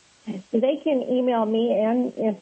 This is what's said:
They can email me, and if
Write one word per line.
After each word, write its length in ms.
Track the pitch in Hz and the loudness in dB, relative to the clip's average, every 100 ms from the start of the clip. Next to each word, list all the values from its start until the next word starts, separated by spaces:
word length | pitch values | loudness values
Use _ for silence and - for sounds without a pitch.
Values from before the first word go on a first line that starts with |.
| _ _ 220 196 - | _ _ -10 -10 -2
They 240 | 226 254 294 | 0 0 0
can 260 | 320 262 | 0 0
email 420 | - 254 254 233 | 0 0 2 2
me, 280 | 214 226 233 208 | 2 0 2 2
and 320 | 220 247 247 - | 2 0 -2 -2
if 200 | 220 190 | -2 -2